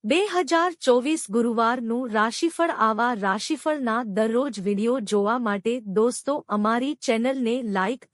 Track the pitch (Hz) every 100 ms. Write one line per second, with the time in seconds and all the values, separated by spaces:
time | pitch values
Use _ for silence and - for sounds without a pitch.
0 | 214 311 415 359 285 330 359 339 - 247
1 | 254 320 - 220 240 226 226 254 233 233
2 | 254 208 220 226 339 - 330 - 220 214
3 | 240 233 196 208 - 311 311 302 240 220
4 | 226 190 220 226 285 208 190 202 226 262
5 | 196 208 202 247 226 202 226 247 214 190
6 | 233 247 - 294 - 208 208 233 262 302
7 | - 226 240 269 233 247 233 196 190 254
8 | -